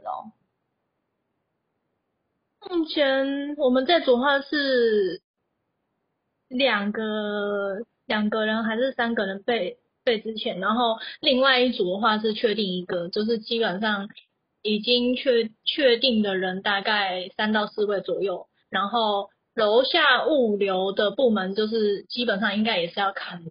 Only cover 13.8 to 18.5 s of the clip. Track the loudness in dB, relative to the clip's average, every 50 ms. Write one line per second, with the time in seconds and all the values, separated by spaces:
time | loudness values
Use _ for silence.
13.8 | -2 -2 -2 -2 -6 -8 -14 -20 -20 _ _ _ _ _ _ _ -4 -2 -2 -2
14.8 | 0 0 0 2 2 0 0 0 0 2 2 2 2 -2 -6 _ -6 -6 -2 2
15.8 | 4 4 4 4 2 2 2 2 2 2 0 -2 -2 -2 -4 -4 -2 -2 -2 -2
16.8 | 0 0 0 0 0 0 -2 -4 -8 -8 -6 -4 -2 0 0 0 0 -2 -2 -2
17.8 | -2 0 0 -2 -2 -4 -4 -2 -2 -4 -4 -6 -10 -14